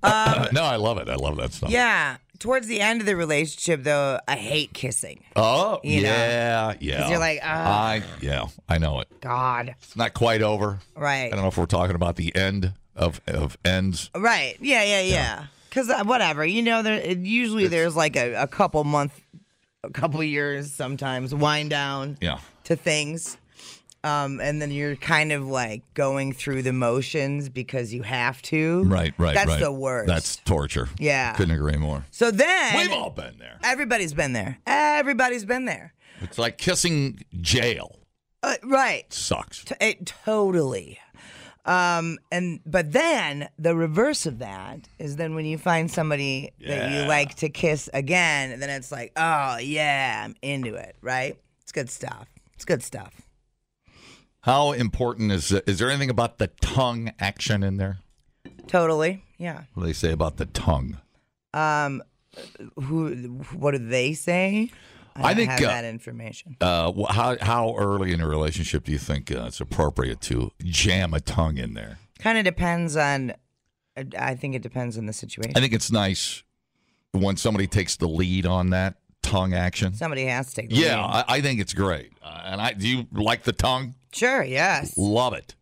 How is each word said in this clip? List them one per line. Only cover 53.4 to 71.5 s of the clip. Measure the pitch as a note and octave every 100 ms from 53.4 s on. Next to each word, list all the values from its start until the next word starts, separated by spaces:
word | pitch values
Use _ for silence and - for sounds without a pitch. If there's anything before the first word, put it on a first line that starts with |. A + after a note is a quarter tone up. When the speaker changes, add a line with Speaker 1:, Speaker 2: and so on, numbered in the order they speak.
| _ _ _ _ _ - - - _ _
Speaker 2:
How | - C3+ D3
important | C#3 A#2 - B2 A2+ A2
is, | F#2+ D2+
is | G2 - F#2+
there | A#2+
anything | C#3 C#3
about | A#2+ A#2 -
the | G2 _
tongue | - - B2+ A#2+ A2+ -
action | F#2+ - - G#2
in | G2 G2
there? | F#2+ G2 - _ _ _ - - -
Speaker 1:
Totally, | F#3 E3 D#3+ D#3 F#3+ - _
yeah. | F3 D3+ D3
Speaker 2:
What | -
do | F2
they |
say | D2+ E2+
about | D#2+ D#2+ -
the | C2
tongue? | - - D2+ C2 - _ _ _ _ _
Speaker 1:
Um, | D3 D#3 D3+ D3 C3+ - _ _ - - - - -
who? | C3+ D#3+ D#3+ B2 B2 B2 C#3
What | - C#3+
do | C#3
they | A2+ B2+ B2+
say? | D#3 - F3 F#3+ G#3 A#3 - - - - -
I |
Speaker 2:
I | C3+
Speaker 1:
don't | G3
Speaker 2:
think, | A3+
Speaker 1:
have | -
Speaker 2:
uh, | C#3+
Speaker 1:
that | G2+
information. | A#2 A2+ - A#2 A2+ A#2 - C3
Speaker 2:
Uh, | F2+ F2 E2
wh-, | F#2 G2+
how, | G2+ A#2 B2+
how | G2 A#2 A2+ A2
early | G2+ G2+ F#2+
in | E2+
a | D#2+
relationship | D2+ D#2 D#2 D#2+ D2
do | -
you | D2
think, | - D2 C#2
uh, | B1+ A#1+
it's | -
appropriate | C#2 - D2+ - B1 A#1
to | - A#1+ A1+ _
jam | F2+ D#2+ - F#2 F2+
a | D#2
tongue | - - D#2+